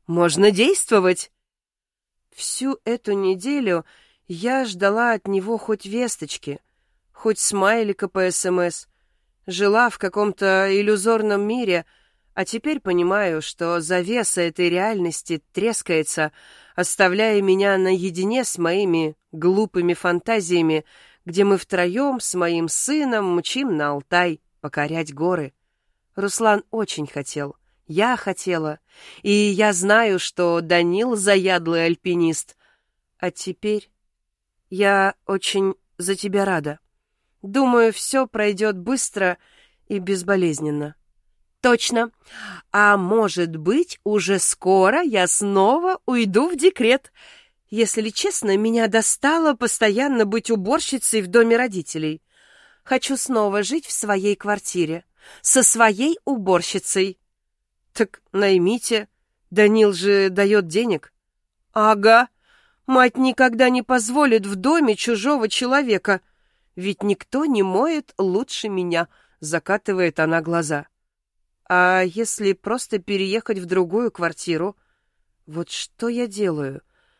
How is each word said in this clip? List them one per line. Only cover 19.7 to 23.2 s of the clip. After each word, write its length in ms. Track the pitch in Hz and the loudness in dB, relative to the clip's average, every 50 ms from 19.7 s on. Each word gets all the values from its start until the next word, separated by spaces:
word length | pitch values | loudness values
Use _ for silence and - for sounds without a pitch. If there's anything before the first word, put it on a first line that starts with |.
| - 180 175 175 170 | -2 -2 0 0 -2
фантазиями, 920 | - - 180 175 175 - 226 226 214 180 165 180 170 165 160 156 156 151 - _ - - _ _ _ _ | 0 0 -2 -2 -2 -2 -2 -2 -2 0 0 0 2 2 2 0 -2 -4 -6 _ -20 -20 _ _ _ _
где 200 | 180 165 190 196 | -6 -2 0 2
мы 120 | 202 196 180 | 2 2 0
втроём 640 | - - 202 180 175 180 180 240 277 285 262 233 | 0 -4 -2 -2 -2 -2 -2 -2 -2 -2 -2 -4
с 160 | - - - | -6 -4 -2
моим 320 | 180 175 170 170 165 165 160 | -2 -2 0 0 -2 -2 -2
сыном 720 | - - - 247 294 311 294 262 233 214 | -4 -4 -4 -2 -2 -2 -2 0 -2 -2